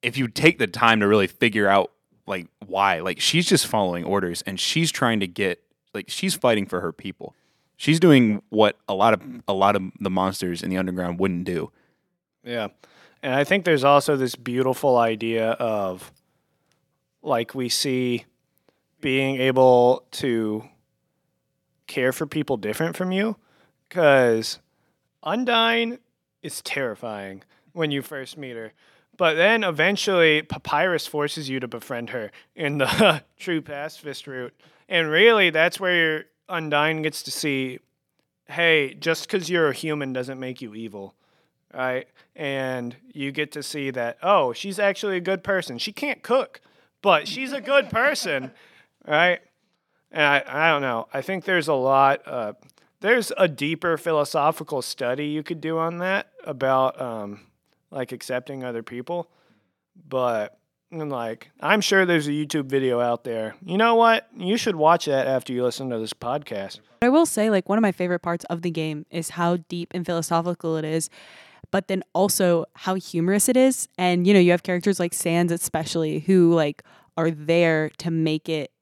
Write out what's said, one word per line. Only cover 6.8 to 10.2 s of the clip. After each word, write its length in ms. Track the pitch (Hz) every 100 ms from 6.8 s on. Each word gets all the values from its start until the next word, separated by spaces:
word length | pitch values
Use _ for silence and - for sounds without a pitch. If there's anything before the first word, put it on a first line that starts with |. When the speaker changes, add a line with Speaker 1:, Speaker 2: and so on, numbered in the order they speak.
Speaker 1:
her 100 | 87
people. 440 | 80 98 - - _ _ _ _ _
She's 220 | - 160
doing 420 | 175 139 117 104 _
what 280 | 107 107 - -
a 60 |
lot 200 | 98 107
of, 80 | 107 - - -
a 60 |
lot 220 | 95 98 101
of 80 | 95 -
the 100 | 95
monsters 520 | 92